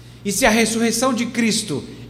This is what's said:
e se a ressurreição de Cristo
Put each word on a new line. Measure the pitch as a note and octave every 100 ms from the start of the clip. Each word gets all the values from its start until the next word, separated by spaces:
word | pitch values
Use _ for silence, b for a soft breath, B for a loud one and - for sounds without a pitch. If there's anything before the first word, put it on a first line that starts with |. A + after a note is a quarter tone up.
| B B
e | G3+
se | G3 B3
a |
ressurreição | A3 A3 A3+ A#3 A3+ C4+
de | A3+ A#3
Cristo | - A#3 - - C#3 - B